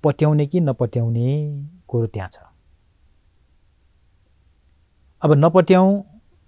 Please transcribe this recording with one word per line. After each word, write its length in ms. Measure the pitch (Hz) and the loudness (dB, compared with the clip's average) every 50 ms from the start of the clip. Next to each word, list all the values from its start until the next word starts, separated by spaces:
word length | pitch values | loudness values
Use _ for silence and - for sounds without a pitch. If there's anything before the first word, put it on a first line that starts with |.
| - | -2
पत्याउने 420 | 151 139 - 156 151 151 147 147 143 | -2 -2 0 0 0 2 0 0 -2
कि 120 | - 180 | -2 -2
नपत्याउने 680 | 170 143 131 - 131 117 - 120 113 117 117 117 120 127 139 151 151 147 147 143 143 147 175 180 _ - | -2 -2 -2 -4 -4 -4 -4 -4 -4 -2 -2 -2 -2 -2 -2 -4 -6 -8 -10 -10 -14 -16 -18 -20 _ -8
कुरो 200 | - 120 117 107 | -6 -4 -4 -4
त्यहाँ 220 | - 104 95 90 | -6 -10 -12 -12
छ। 80 | - - - _ _ _ _ _ _ _ _ _ _ _ _ _ _ _ _ _ _ _ _ _ _ _ _ _ _ _ _ _ _ _ _ _ _ _ _ _ _ _ _ _ _ _ _ _ _ _ _ _ _ _ _ _ _ _ | -16 -20 -20 _ _ _ _ _ _ _ _ _ _ _ _ _ _ _ _ _ _ _ _ _ _ _ _ _ _ _ _ _ _ _ _ _ _ _ _ _ _ _ _ _ _ _ _ _ _ _ _ _ _ _ _ _ _ _
अब 120 | - 156 151 | 0 0 2
नपत्याउँ, 720 | 143 151 170 160 185 175 - 185 180 185 190 202 202 196 _ - - _ _ _ _ _ | 4 4 4 4 2 2 4 4 4 4 2 0 -2 -4 _ -20 -20 _ _ _ _ _